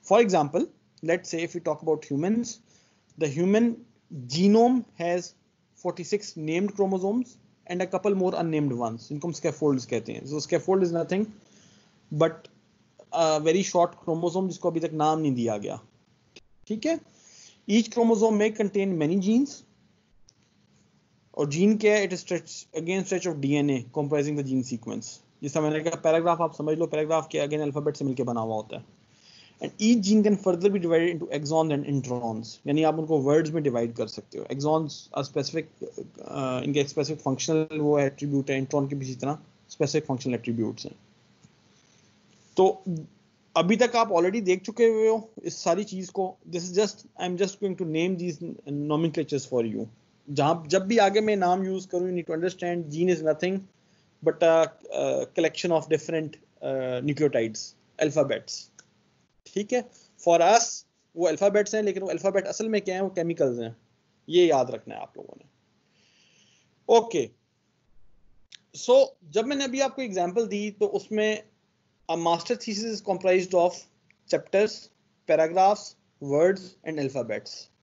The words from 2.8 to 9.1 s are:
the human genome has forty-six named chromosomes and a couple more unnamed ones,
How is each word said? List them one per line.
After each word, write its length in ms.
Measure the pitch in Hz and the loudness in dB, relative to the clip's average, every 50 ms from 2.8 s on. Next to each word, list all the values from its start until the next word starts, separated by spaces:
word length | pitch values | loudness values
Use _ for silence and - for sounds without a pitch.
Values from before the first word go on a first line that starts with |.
| _ _ _ _ _ _ _ | _ _ _ _ _ _ _
the 120 | - 160 147 135 | -4 -4 -4 -2
human 360 | 156 175 190 202 220 240 233 226 - - _ _ _ _ _ 175 139 123 | 0 2 2 4 4 2 2 -2 -6 -14 _ _ _ _ _ -14 -14 -10
genome 520 | 123 135 165 185 202 208 226 233 247 262 254 226 _ _ - | -6 -2 2 4 6 6 6 6 6 4 2 -2 _ _ -4
has 280 | 170 170 175 180 175 - _ _ _ _ _ _ _ _ _ _ - | -2 0 0 -2 -4 -8 _ _ _ _ _ _ _ _ _ _ -6
forty-six 480 | 180 175 185 170 - 208 202 202 - - | -6 -6 -6 -6 -4 -4 -4 -4 -8 -10
named 380 | 165 156 156 160 175 202 202 190 | -8 -4 -2 0 0 0 -2 0
chromosomes 600 | - 196 190 196 185 180 196 214 254 247 - - _ _ _ _ _ _ - | 0 0 0 0 -2 -2 -2 -2 -2 -4 -6 -12 _ _ _ _ _ _ -8
and 100 | 175 180 | -4 -4
a 60 | 185 | -2
couple 280 | 180 196 180 - - 196 | -2 -2 -2 0 0 2
more 180 | 190 185 185 - 165 175 | 2 0 0 0 0 -2
unnamed 320 | 165 160 151 151 139 127 | 0 0 0 0 0 -2
ones, 340 | 120 120 113 113 113 - - | -2 -4 -4 -6 -8 -12 -10